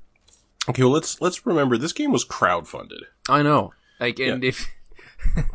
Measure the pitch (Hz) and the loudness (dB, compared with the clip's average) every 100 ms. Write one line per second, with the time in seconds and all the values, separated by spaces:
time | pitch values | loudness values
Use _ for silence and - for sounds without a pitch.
0 | - _ _ _ _ _ - 120 127 151 | -16 _ _ _ _ _ -6 2 4 4
1 | - - 170 175 - 165 139 117 160 - | -2 -4 -4 -2 -2 0 2 2 0 -4
2 | 294 247 - - 92 87 80 - - - | 0 0 -2 0 0 0 -4 -14 -14 -16
3 | - _ - 139 147 147 101 - _ _ | -20 _ 0 2 4 2 0 -8 _ _
4 | 120 117 127 127 127 123 - - - - | -6 -4 -4 -2 -4 -4 -8 -10 -18 -20
5 | - - - - - | -20 0 2 4 2